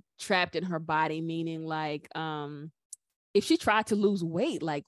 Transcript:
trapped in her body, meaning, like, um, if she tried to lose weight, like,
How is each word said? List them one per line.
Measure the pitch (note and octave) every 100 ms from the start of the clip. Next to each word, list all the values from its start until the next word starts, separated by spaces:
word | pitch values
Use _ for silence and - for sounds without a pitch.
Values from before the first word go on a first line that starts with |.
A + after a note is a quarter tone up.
| - -
trapped | - F#3 F3 D#3+
in |
her | F#3 E3
body, | D#3+ D#3 D#3+ D#3
meaning, | E3 E3 E3 D#3+
like, | D#3+ D#3 D#3 D3+ - D#3+
um, | D#3+ D3+ D3 D3 D#3 _ - - _ _ _
if | G3+
she | - E4
tried | - G#3+ G#3+
to | G#3
lose | G#3 G3
weight, | E3 E3 D4+ F#3+
like, | D#3+ D3